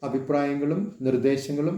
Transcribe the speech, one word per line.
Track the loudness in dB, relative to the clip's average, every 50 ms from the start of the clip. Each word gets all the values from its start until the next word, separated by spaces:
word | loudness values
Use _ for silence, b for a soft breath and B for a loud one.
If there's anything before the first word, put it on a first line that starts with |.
അഭിപ്രായങ്ങളും | -6 -2 -2 -2 0 0 0 0 2 0 0 0 0 0 0 0 -2 -4 -6 -4
നിർദ്ദേശങ്ങളും | 0 0 2 4 4 4 2 2 0 -2 -2 -2 0 0 -2